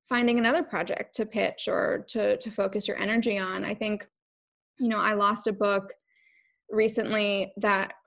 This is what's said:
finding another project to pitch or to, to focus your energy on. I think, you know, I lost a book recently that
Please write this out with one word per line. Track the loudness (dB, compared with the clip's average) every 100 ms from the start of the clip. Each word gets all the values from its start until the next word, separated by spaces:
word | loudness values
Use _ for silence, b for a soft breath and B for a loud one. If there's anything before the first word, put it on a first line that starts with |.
| _
finding | 0 2 4
another | 4 2
project | 0 -4 -4 -4 -6 -6
to | -4
pitch | 0 0 -2 -2
or | 0 0 -2 -4
to, | -2 0 0
to | -2
focus | -2 -2 -2 -4
your | -4
energy | 0 0 0 0
on. | -4 -4 -6
I |
think, | -4 -4 -4 -8 _ _ _ _ _ _ _
you | 0
know, | 2
I | 2
lost | 4 2 2 -2
a |
book | 0 2 2 -2 -16 _ _ _ _ _ _ _
recently | 2 2 2 0 0 2 0 -4 -2
that | 2 2 0 -8